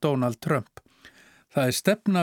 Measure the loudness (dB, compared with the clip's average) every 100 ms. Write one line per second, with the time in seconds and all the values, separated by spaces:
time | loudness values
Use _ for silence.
0 | -2 0 -2 -4 -2 -4 -4 -16 -20 _
1 | -20 -20 -20 _ _ -2 0 0 0 0
2 | 0 0